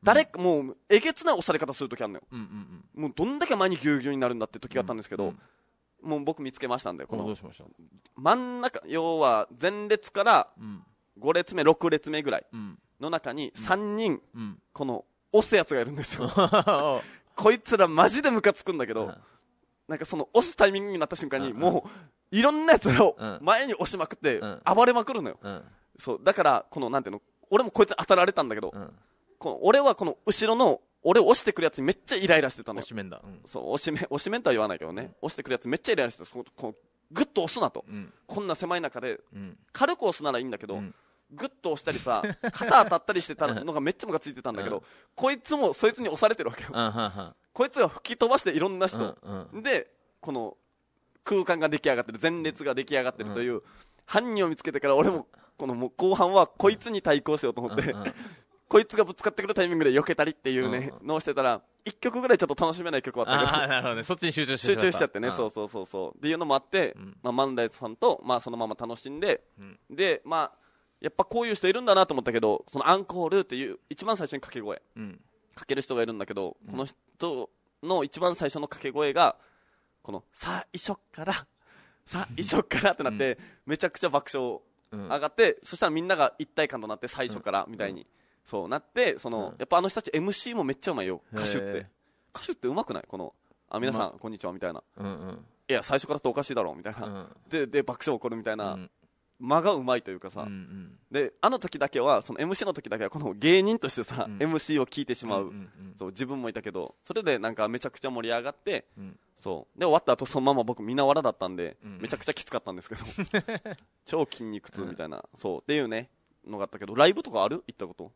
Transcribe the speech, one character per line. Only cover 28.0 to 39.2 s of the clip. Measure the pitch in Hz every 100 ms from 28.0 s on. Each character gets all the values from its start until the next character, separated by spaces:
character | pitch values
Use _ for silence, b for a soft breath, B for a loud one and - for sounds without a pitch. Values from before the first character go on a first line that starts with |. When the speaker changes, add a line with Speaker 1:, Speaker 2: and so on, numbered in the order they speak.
Speaker 1:
た | - 185
ら | 180
れ |
た | 190
ん | 135
だ | 107
け |
ど、 | 98
Speaker 2:
う | 98
ん。 | 92 - _ _ _ _
Speaker 1:
こ | 165
の、 | 90
俺 | 175 269
は | 277
こ | 196
の | 170 - -
後 | 202 214
ろ | 226
の、 | 247 139 _ _
俺 | 151 196
を | 185
押 | 233
し |
て | -
く | 196
る | 165
や |
つ | -
に |
め | 135
っ | -
ち | -
ゃ | 220
イ | 190
ラ | 160
イ |
ラ | 139
し | -
て |
た | 113
の | 104
よ。 |
Speaker 2:
押 | -
し |
面 | 113 95
だ。 | 82
う | 98
ん。 | 92
Speaker 1:
そ | - -
う、 | 64
押 | 139
し | -
面、 | 151 170
押 | 143
し | -
面 | 226
と | 220
は |
言 | 120
わ | 107
な |
い | 87
け |
ど | 80
ね。 | 92
Speaker 2:
う |
ん。 | 123 _
Speaker 1:
押 | 156
し | -
て |
く | -
る |
や | 123
つ | 120
め | -
っ |
ち | -
ゃ |
イ | 202
ラ |
イ | 123
ラ |
し | -
て |
た。 | 113
こ-、 | 123 - _
こ | 117
う、 | 107 _ _ _
グ | 165
ッ | 302
と | -
押 | 165
す | -
な | 165
と。 | - -
Speaker 2:
う |
ん。 | 104 98 _ _
Speaker 1:
こ | 202
ん | 202
な | 156
狭 | 175 175
い |
中 | 170 123
で、 | 127 110